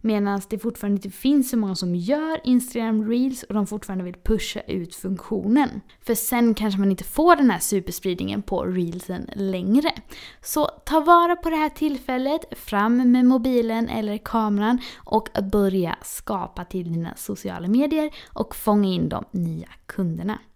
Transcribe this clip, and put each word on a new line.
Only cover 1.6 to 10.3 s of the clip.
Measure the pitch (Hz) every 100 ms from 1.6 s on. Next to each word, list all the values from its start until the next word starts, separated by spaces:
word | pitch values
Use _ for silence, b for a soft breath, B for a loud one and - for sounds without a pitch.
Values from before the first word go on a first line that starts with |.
| 202 185
som | 180 175
gör | 175 294 320 320
Instagram | - 247 247 240 226 220 214
Reels | 240 262 254
och | -
de | 208 202
fortfarande | 208 - 190
vill | 180 175
pusha | - 220 - 214
ut | - 185 170 -
funktionen. | 190 185 - 208 190 254 285 - - b
För | - 220
sen | - 240 233
kanske | 214 214 196
man | 196
inte | 190
får | - - 330 311
den | 262
här | 170
superspridningen | - 202 180 - 196 180 185 202
på | 202 185
reelsen | 180 185 170 180 - 180 - 208
längre. | 196 185 185 240 302 - - B B